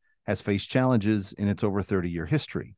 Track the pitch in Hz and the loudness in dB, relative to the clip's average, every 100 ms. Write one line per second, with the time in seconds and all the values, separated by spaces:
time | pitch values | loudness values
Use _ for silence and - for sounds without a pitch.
0 | _ _ - 107 - 101 - 131 127 120 | _ _ -4 -4 0 -2 2 2 4 4
1 | 104 107 98 - 101 98 107 98 95 95 | 4 2 0 -2 -2 0 0 0 0 0
2 | 87 85 82 151 - 80 - | 0 -4 -2 -2 -2 -6 -8